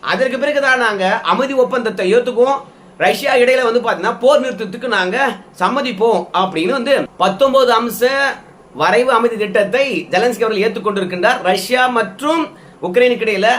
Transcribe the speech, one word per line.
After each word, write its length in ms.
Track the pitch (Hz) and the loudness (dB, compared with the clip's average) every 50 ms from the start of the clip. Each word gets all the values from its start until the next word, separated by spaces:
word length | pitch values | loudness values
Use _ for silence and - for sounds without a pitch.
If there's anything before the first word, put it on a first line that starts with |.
அதற்கு 380 | - - 165 190 262 262 247 262 | -4 -4 -2 0 0 -2 0 -2
பிறகுதான் 400 | 277 294 294 285 277 269 262 254 | -2 0 0 0 2 2 2 2
நாங்க 260 | 240 226 208 196 190 185 208 226 - | 2 0 0 0 0 0 0 0 0
அமைதி 320 | 165 180 - 269 262 277 | 0 0 0 0 -2 2
ஒப்பந்தத்தை 520 | 262 247 190 226 254 233 220 196 185 202 185 196 | 0 0 2 0 -2 -2 -4 -4 -2 0 2 2
ஏத்துக்குவோம், 440 | 240 240 247 240 220 240 262 277 269 - - - - - - - - | 2 2 0 2 2 2 2 2 -2 -4 -12 -20 -20 -20 -20 -6 0
ரஷ்யா 340 | 156 190 202 - - 277 262 | 0 0 0 0 -2 0 2
இடையில 300 | 254 240 247 254 254 254 | 4 4 4 2 2 2
வந்து 180 | 233 226 240 220 | 2 0 0 0
பாத்தீங்கன்னா 360 | 226 208 - 175 220 240 - | 0 -4 -2 -2 -4 -4 0
போர் 240 | 240 254 302 277 254 | 2 4 4 4 2
நிறுத்தத்துக்கு 460 | 262 226 185 226 190 185 240 240 254 | 0 -6 -8 -8 -10 -10 -8 -6 -4
நாங்க 280 | 220 196 185 180 185 175 180 226 233 - - - - - | -2 -2 -2 -2 -2 -2 -2 -2 -2 -6 -14 -20 -8 -4
சம்மதிப்போம் 640 | 180 190 240 269 262 254 226 185 214 233 220 180 - - - | -2 -2 0 -2 -4 -4 -2 0 0 2 2 0 -2 -4 -2
அப்படின்னு 420 | 175 190 180 - 160 160 190 262 269 | -2 -2 -2 -2 -2 -2 0 -2 -2
வந்து 160 | 233 269 277 226 147 - - | 0 0 0 0 0 -6 -4
பத்தொன்பது 560 | - 170 196 190 185 269 269 262 269 262 240 233 | 0 0 0 2 2 0 2 4 4 4 4 2
அம்ச 380 | 226 240 233 202 - 233 254 269 277 277 269 - - - - - - - - - | 2 0 -2 -4 -2 0 0 0 0 -2 -2 -2 -6 -14 -20 -20 -20 -20 -20 -6
வரைவு 360 | 127 151 170 190 226 247 254 | -2 0 2 2 2 2 2
அமைதி 260 | 254 226 233 233 226 | 2 2 2 0 0
திட்டத்தை 500 | 202 214 208 185 208 202 190 202 254 277 277 226 165 - - | -2 -4 -2 0 0 0 0 0 -2 0 0 -2 -6 -6 -2
ஜெலன்ஸ்கி 340 | - 180 226 247 247 202 220 | -2 0 0 0 0 0 -2
அவர்கள் 200 | 226 214 196 196 | -2 0 0 0
ஏற்றுக்கொண்டிருக்கின்றார். 760 | 226 196 233 190 214 202 196 185 175 175 180 180 220 254 - - | -2 -2 -2 -4 -4 -4 -4 -4 -4 -4 0 0 0 0 2 0
ரஷ்யா 400 | 185 190 190 - - 247 254 254 | 0 0 0 -2 -2 0 0 2
மற்றும் 560 | 254 247 233 220 190 185 - 262 294 320 330 311 294 - - - - - - - | 2 0 -2 -2 -4 -6 -6 -2 -2 0 0 -2 -4 -8 -20 -20 -20 -18 -10 -8
உக்ரைனுக்கு 440 | 180 180 240 247 247 247 - 226 | -2 2 2 4 4 2 0 -2
இடையில 220 | 220 208 190 196 226 254 | -2 -2 0 2 0 0